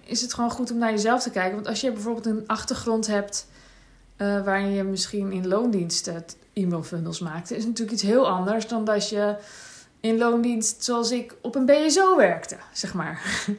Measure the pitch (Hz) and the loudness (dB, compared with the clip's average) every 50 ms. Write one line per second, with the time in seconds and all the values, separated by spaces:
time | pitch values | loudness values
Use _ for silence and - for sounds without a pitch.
0 | - - 254 233 247 240 - - 240 233 233 - 247 233 240 233 233 226 220 208 | -12 -8 -6 -4 -4 -4 -4 -2 -2 -2 -2 -4 -4 -4 -2 -2 0 0 0 0
1 | 202 220 240 254 247 247 - 202 185 185 196 208 202 - 220 208 - 262 226 208 | 2 2 2 2 0 -2 -2 -2 -2 -2 -2 -4 -6 -6 -4 -2 -2 -2 -4 -4
2 | 208 233 233 226 220 226 214 220 214 - 220 214 - - 262 240 - 233 220 220 | -4 -4 -4 -4 -2 -2 -2 -2 -2 -4 -4 -4 -4 -4 -6 -4 -2 -2 0 0
3 | 214 214 214 202 202 202 - - - - - - - - - - - - - - | 0 0 0 -2 -2 -2 -6 -8 -10 -10 -16 -20 -20 -20 -20 -20 -20 -20 -20 -20
4 | - - - - 202 202 202 202 196 202 190 196 202 202 196 196 190 196 196 185 | -20 -18 -8 -4 -2 0 0 0 0 0 0 2 2 0 0 0 0 0 -2 -2
5 | - - - 202 196 196 190 185 185 185 185 208 240 247 214 190 170 170 165 - | -4 -4 -4 -4 -4 -2 -2 -2 0 2 2 2 4 4 2 2 0 0 -2 -4
6 | - - 165 170 165 - - - _ _ _ 214 190 180 175 165 151 - 175 170 | -4 -4 -6 -8 -10 -14 -18 -20 _ _ _ -2 0 0 0 -2 -2 -4 -6 -6
7 | 165 165 165 - 180 160 151 170 170 - 233 226 220 233 233 233 233 208 240 202 | -6 -6 -6 -6 -8 -8 -8 -8 -8 -6 -6 -4 -4 -4 -2 -4 -4 -4 -2 0
8 | 190 196 220 254 269 214 190 185 185 196 214 226 208 - 240 226 214 214 214 208 | 2 4 4 6 6 4 2 2 0 0 0 0 -2 -2 -4 -2 0 2 2 2
9 | 208 - - - - 208 208 208 - - - - - - - - - - _ _ | 0 0 0 0 0 0 0 -2 -6 -14 -20 -20 -20 -20 -20 -20 -20 -20 _ _
10 | - 220 226 226 240 233 233 233 233 240 240 220 226 - - - - - 247 233 | -2 0 2 4 4 4 4 4 2 2 0 0 0 -2 -4 -4 -4 -2 0 0
11 | 233 233 247 240 233 - - - - 247 - 277 262 247 285 294 311 320 277 370 | 0 0 -2 -2 -4 -6 -12 -10 -8 -4 -2 2 6 6 6 6 6 6 4 6
12 | 381 370 370 320 226 180 170 165 - - - - - - - - - 180 - 180 | 6 6 8 8 8 6 6 2 -4 -8 -12 -14 -16 -12 -10 -8 -8 -6 -4 -4
13 | 156 156 165 165 - 190 - - - - 208 | -4 -6 -6 -8 -6 -6 -4 -4 -4 -4 -6